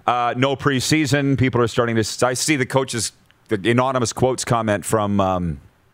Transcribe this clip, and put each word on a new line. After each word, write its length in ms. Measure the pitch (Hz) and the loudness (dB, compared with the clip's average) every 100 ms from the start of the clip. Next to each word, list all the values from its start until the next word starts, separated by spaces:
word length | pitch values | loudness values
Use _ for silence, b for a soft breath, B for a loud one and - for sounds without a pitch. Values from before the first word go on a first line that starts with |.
| - | -2
Uh, 260 | 120 120 120 | 0 0 0
no 180 | 135 131 | 0 0
preseason. 840 | 147 131 - 156 147 143 139 131 | 0 0 2 0 2 0 2 2
People 240 | 127 120 | 2 2
are 60 | 117 | 0
starting 280 | - 117 113 | 0 0 0
to 40 | |
s-, 240 | 107 - | -2 0
I 100 | 127 127 | 0 0
see 200 | - 147 | 0 0
the 100 | 131 | 2
coaches, 460 | 135 127 120 - _ _ _ - | 0 0 -4 -6 _ _ _ -4
the 200 | 107 98 | -2 2
anonymous 440 | 120 131 131 113 | 2 2 0 -2
quotes 320 | - 131 123 - | 0 0 0 -2
comment 400 | 117 110 101 - | -2 0 -2 0
from, 340 | 110 101 101 | -2 0 0
um, 400 | 95 92 87 71 - _ _ | 0 0 -2 -6 -12 _ _